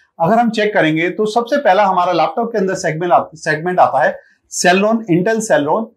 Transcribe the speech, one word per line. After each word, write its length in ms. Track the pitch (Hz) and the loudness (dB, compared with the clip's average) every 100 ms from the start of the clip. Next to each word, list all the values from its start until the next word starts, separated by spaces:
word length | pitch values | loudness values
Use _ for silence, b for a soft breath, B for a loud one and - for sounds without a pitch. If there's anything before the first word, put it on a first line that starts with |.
| B _ | B _
अगर 160 | 165 226 | 0 2
हम 140 | 233 | 0
चेक 240 | 220 208 | 0 0
करेंगे 360 | 202 156 156 175 | 2 2 0 -2
तो 160 | 180 214 | -2 -2
सबसे 320 | 294 - - | -2 -2 0
पहला 280 | 208 190 196 | 2 2 2
हमारा 280 | 185 180 | 2 0
लैपटॉप 380 | 175 160 - 233 | 0 0 -2 -4
के 60 | 220 | -2
अंदर 160 | 185 | -2
सेगमेंट 400 | 185 185 156 175 | -2 -4 -4 2
आ-, 100 | 160 - | 2 0
सेगमेंट 460 | 156 165 151 170 185 | -8 -6 -4 -2 2
आता 200 | 135 131 | 2 2
है 200 | 170 - b b _ - | 0 -2 b b _ -2
Celeron, 340 | 180 190 208 | 2 2 2
Intel 420 | 226 220 170 185 226 | 0 0 0 0 -2
Celeron 500 | 220 151 143 190 220 | 0 0 2 -2 -4